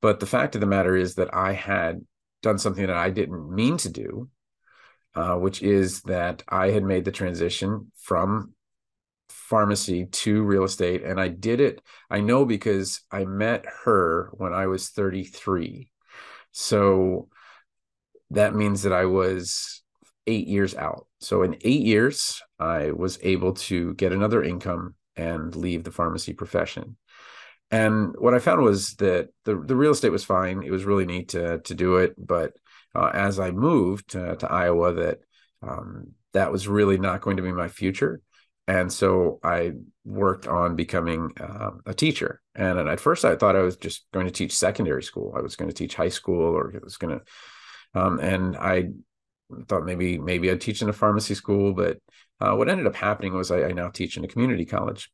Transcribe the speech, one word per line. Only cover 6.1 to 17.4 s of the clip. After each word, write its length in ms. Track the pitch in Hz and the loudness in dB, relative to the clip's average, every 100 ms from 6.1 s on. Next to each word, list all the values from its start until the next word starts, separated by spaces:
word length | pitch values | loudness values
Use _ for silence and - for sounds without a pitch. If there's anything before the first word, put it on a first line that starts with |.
| 90 87 87 - | -2 -2 -4 -4
I 220 | 92 95 | 0 2
had 120 | 104 | 2
made 220 | 98 95 92 | 2 0 -2
the 60 | |
transition 800 | 95 92 87 85 - 95 107 - _ | -4 -6 -2 -4 -2 -4 -4 -8 _
from 580 | - 90 95 107 104 - _ _ _ _ _ _ _ | -2 0 0 -2 -4 -16 _ _ _ _ _ _ _
pharmacy 760 | - - 113 104 101 - 90 90 | -20 0 2 4 0 0 -4 -4
to 340 | - - 107 | -4 0 2
real 220 | 107 98 | 4 4
estate. 400 | 92 - 90 90 | 2 0 0 0
And 180 | 76 92 | -2 -2
I 60 | 92 | -2
did 340 | 87 101 120 | -2 -2 2
it, 200 | 135 - _ - _ | 2 2 _ -20 _
I 120 | 101 | -2
know, 240 | 104 127 139 | 4 4 4
because 560 | 110 113 98 95 - _ | 2 2 0 0 -6 _
I 140 | 98 95 | -6 -4
met 400 | 98 107 117 - - | -2 0 0 -4 -6
her 480 | - 104 85 82 90 | 2 4 4 0 -4
when 200 | - 92 | -6 -4
I 140 | 90 95 | -2 -2
was 220 | 95 - | -2 -6
thirty-three. 1000 | - 98 95 92 - - 95 82 - - _ _ - - - - | -2 -2 -2 -8 -10 -2 -2 -2 -8 -18 _ _ -20 -20 -20 -20
So 760 | - - 107 101 95 92 90 - _ | -10 0 4 6 6 4 0 -6 _